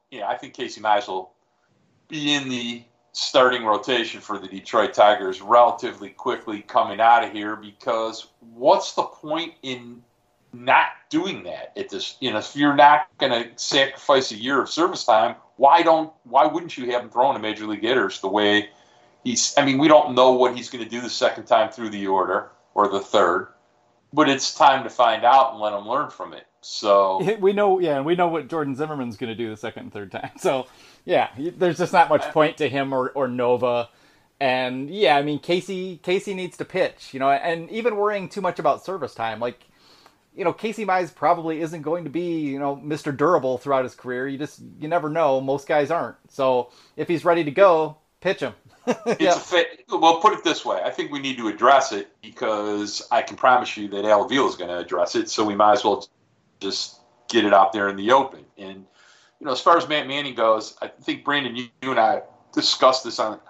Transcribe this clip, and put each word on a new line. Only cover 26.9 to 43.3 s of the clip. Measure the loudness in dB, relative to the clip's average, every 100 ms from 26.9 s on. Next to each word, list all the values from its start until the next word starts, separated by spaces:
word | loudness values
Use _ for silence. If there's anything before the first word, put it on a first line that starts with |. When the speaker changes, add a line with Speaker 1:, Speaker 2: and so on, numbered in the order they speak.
| 4 4 0 -2 0
Speaker 2:
<laughs> |
We | 0
know, | 2 2 2
yeah, | 0 0
and | 0
we | 0
know | 0
what | -2 -4
Jordan | -6 -4 -4
Zimmerman's | -6 -6 -8 -8
gonna | -10 -6
do | -8
the | -8
second | -12 -12
and | -14
third | -14 -12
time. | -12 -12
<laughs> | -6
So, | -2 -2 -6 _ -20 _
yeah, | -2 0 0 -4
y-, | -10 -2
there's | -2 0
just | 0
not | 2 4
much | 2 0
point | 0 0 0
to | -4
him | -2 -2
or, | -2 -4
or | -4 -4
Nova. | -2 0 0 0 -2 -4 _ _ _ _ _
And, | -2 -2 -4 -6 -10
yeah, | 0 2 4
I |
mean, | 2 -4
Casey, | -2 -2 -2 -8 -10 -8
Casey | -4 -2 -4 -8
needs | -10 -10
to | -8
pitch, | -2 -2 -4 -14
you | -2
know, | 0
and | 2 0 -4 -6
even | -4 -2 0
worrying | -2 -2 -6
too | -6
much | -4 -2
about | 0 -2 -4
service | -8 -8 -6
time, | -6 -4
like, | -8 -8 _ _ _ _ _ _ _ -6
you |
know, | -4
Casey | -4 -6 -6 -2
Mize | -2 -2
probably | -2 0 0 -2 -6
isn't | -6 -8
going | -6 -6 -6
to |
be, | -6 -4 -4
you | -4 -4
know, | -4 -6
Mister | -6 -6 -6
Durable | 0 2